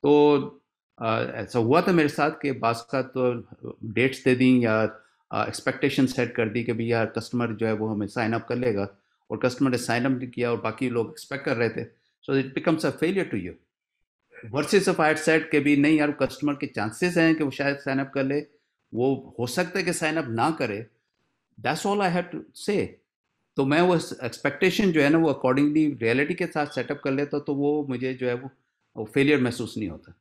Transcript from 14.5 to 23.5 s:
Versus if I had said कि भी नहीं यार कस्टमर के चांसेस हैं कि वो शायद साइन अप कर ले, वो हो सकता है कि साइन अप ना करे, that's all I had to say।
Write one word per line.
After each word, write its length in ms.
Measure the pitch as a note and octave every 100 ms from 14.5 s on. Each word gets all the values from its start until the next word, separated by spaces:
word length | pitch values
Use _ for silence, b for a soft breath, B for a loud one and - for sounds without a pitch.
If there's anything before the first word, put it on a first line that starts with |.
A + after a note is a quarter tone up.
| B2+
Versus 260 | D3 G3+
if 140 | F#3 E3+
I 180 | D#3
had 40 | D#3
said 260 | - D#3+ D#3
कि 80 | D3
भी 180 | C#3+ C#3+
नहीं 200 | D3 D#3
यार 140 | D3
कस्टमर 420 | C#3 C3 - D3
के 140 | C#3 C#3
चांसेस 500 | - G#2+ - F3+ F3
हैं 180 | E3 D#3+
कि 80 |
वो 80 | D3
शायद 260 | - C#3 C#3
साइन 220 | - C3+
अप 120 | C3+
कर 100 | C#3
ले, 240 | C3+ C#3+ D3 _ _ _ _
वो 420 | G#2+ C3 C3+ - -
हो 80 | A#2+
सकता 320 | - E3+ -
है 60 | F3
कि 80 |
साइन 240 | E3+ D#3+ D#3
अप 80 | C#3
ना 240 | A2+ C3+
करे, 360 | D#3+ B2 G#2 A#2 _ _ _ _ _ _ -
that's 240 | A2+ D#3 G#3
all 140 | G#3
I 140 | F#3+
had 120 | F3 F3 D3+
to 340 | - - -
say। 180 | G3+ - - _ _ _ _ _